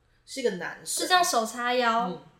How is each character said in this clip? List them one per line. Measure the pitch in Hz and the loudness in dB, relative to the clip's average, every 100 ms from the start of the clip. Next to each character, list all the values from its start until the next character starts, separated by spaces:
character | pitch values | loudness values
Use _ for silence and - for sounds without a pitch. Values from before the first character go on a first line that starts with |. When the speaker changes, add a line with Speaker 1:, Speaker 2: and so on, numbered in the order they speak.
| _ _ - | _ _ -14
Speaker 1:
是 | 269 | -2
一 | |
个 | 240 180 | -2 -2
男 | 151 - 156 | -8 -10 -6
生。 | - | -4
Speaker 2:
是 | 339 | 2
这 | |
样 | 359 | 2
手 | 349 240 220 | 4 2 0
叉 | 247 240 | -4 -2
腰， | 254 233 226 185 | 2 2 2 0
Speaker 1:
嗯。 | 170 - | -6 -14